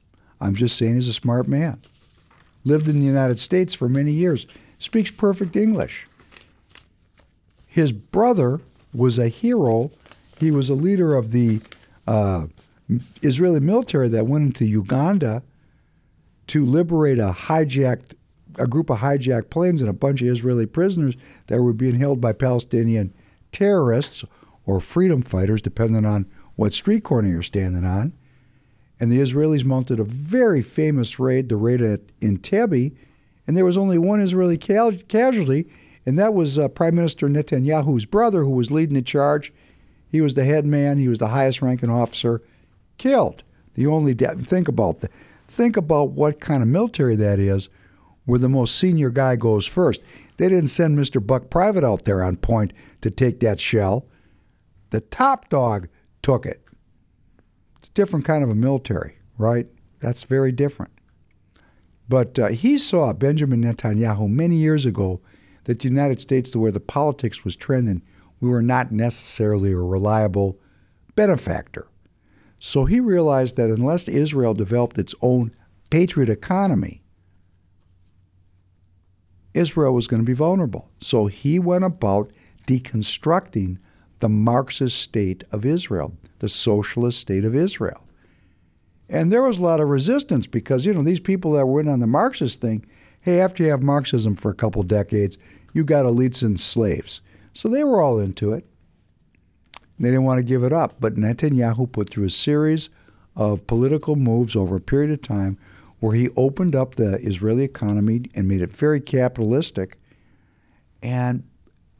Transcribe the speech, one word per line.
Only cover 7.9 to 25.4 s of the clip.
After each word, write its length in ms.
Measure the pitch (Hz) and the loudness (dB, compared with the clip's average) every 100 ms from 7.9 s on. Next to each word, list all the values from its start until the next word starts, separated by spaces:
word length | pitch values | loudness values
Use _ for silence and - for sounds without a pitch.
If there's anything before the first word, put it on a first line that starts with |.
brother 680 | 104 - 185 240 208 123 151 - _ _ | -2 -4 0 2 2 0 -2 -8 _ _
was 240 | 120 127 117 | 0 0 2
a 120 | 117 | 0
hero. 640 | - 233 240 131 113 139 - - - _ - | 0 0 2 2 2 -2 -8 -20 -20 _ -2
He 120 | 160 | 0
was 180 | 143 131 | 2 0
a 60 | |
leader 400 | 135 175 196 165 | 0 2 2 2
of 160 | 135 113 | 0 0
the, 300 | 120 117 107 - - _ _ - | 2 2 0 -4 -20 _ _ -2
uh, 400 | 110 101 90 78 - _ _ - 120 - - | 0 0 -2 -6 -12 _ _ -4 -4 -4 -4
Israeli 380 | 151 131 180 156 | -2 2 2 2
military 480 | 147 226 240 147 123 | 2 0 0 0 0
that 180 | 113 113 | 0 0
went 180 | 151 | 0
into 200 | 143 - | 0 0
Uganda 800 | 113 107 98 127 160 202 127 113 - _ _ _ _ _ _ _ _ _ - | 0 0 0 0 0 0 0 -4 -8 _ _ _ _ _ _ _ _ _ -4
to 180 | 151 127 | 0 2
liberate 540 | 147 170 165 147 123 | 2 2 2 2 2
a 100 | 101 | 0
hijacked, 840 | 90 - 160 151 131 131 131 - - _ _ - - | -2 -2 0 0 0 0 -2 -8 -20 _ _ -16 -4
a 80 | 123 | -2
group 240 | 139 156 | -2 -2
of 80 | 113 | -2
hijacked 520 | 135 143 123 120 - | 0 0 0 -2 -2
planes 300 | 160 180 165 | -2 0 2
and 80 | 117 | 0
a 40 | |
bunch 280 | 95 139 139 | 0 -2 0
of 60 | 123 | 0
Israeli 400 | 120 123 123 110 | 0 0 0 0
prisoners 480 | - 185 175 143 123 - - - | 0 0 0 -2 -4 -12 -20 -4
that 160 | 120 | 0
were 100 | 123 | 2
being 220 | 117 127 | 2 0
held 260 | 120 143 131 | 2 0 0
by 120 | 117 | -2
Palestinian 840 | 107 131 123 - 117 117 113 92 - _ _ _ | 0 0 0 0 0 2 0 -2 -8 _ _ _
terrorists 720 | - 202 196 127 117 147 - - _ _ _ - | -2 2 4 2 0 -2 -10 -18 _ _ _ -4
or 140 | 95 | -4
freedom 420 | - 170 185 143 | -2 0 2 2
fighters, 400 | - 92 | 0 -2